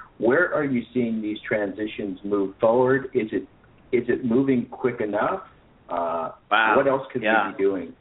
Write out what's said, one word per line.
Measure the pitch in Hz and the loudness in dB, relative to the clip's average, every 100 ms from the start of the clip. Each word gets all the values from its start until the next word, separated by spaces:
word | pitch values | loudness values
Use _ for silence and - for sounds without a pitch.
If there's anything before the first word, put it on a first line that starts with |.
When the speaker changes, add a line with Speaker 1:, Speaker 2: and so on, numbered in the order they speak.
| - - | -20 -2
Speaker 1:
Where | 113 147 175 | 2 4 2
are | 151 143 | 0 0
you | 123 110 | -2 -2
seeing | 123 117 110 | -2 -2 -2
these | 107 107 - | -4 -6 -4
transitions | 110 101 95 107 - 104 90 | -2 -2 -4 -8 -6 -8 -8
move | 101 101 95 - | -2 -2 -2 2
forward? | 113 120 127 135 135 | 2 4 4 2 0
Is | 127 110 | -4 -2
it, | 101 - _ _ _ - | -4 -6 _ _ _ -2
is | 120 123 | 0 2
it | - 127 | -2 2
moving | 120 139 123 - | 2 4 2 0
quick | - 127 - | -4 -4 -2
enough? | 104 104 143 190 - _ _ _ - | -4 -2 -2 -4 -8 _ _ _ -8
Uh, | 87 82 85 - - - | -6 -4 -4 -6 -12 -2
Speaker 2:
Wow. | 107 110 107 | 2 4 4
Speaker 1:
what | 139 | 4
else | 135 - | 0 -2
could | 127 | -4
we | 107 | 2
Speaker 2:
Yeah. | 110 95 | 2 0
Speaker 1:
be | - | 0
doing? | 98 95 82 - | 0 0 -8 -16